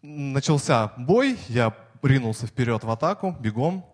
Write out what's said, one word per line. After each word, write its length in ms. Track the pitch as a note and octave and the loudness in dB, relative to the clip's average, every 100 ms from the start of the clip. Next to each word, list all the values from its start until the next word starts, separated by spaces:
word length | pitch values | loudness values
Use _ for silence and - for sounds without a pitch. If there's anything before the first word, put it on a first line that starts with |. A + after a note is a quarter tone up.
начался 880 | D3 D3 C#3 C3+ - D3 - B2+ G#2+ - | -14 -10 -4 -2 2 0 4 2 2 -4
бой, 400 | B2 G#3 C4+ B3 - | 2 2 4 -2 -4
я 260 | A#2 A2+ A2 - - | 0 0 0 -20 -4
ринулся 460 | C#3 C3+ A#2 A2 A#2 | 4 4 2 -6 -8
вперёд 360 | - A#2+ A2+ | -4 0 0
в 80 | A2 | -2
атаку, 420 | A2+ D#3 G3+ F#3+ F3 | -2 -2 -2 -6 -4
бегом. 460 | A2 G#2+ C#3+ F#3 F3+ | -4 -2 -2 -4 -10